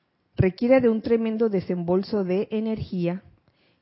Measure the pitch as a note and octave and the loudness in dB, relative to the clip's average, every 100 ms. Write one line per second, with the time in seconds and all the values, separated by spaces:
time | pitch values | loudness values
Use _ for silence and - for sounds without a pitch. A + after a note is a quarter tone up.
0 | _ _ _ - F#3 F3+ A#3+ C4 B3 A3 | _ _ _ 0 0 2 4 4 4 0
1 | A#3 A#3 A3+ A3 A3+ F#3+ F3 F3+ E3+ F3+ | 0 0 0 0 0 0 -2 -4 0 0
2 | G3 G#3+ F3+ F#3 A3 G#3+ A3 A3 - F#3 | 0 -2 -2 -2 -2 -4 -4 -6 -6 -4
3 | E3+ F#3 - _ _ _ _ _ | -4 -4 -12 _ _ _ _ _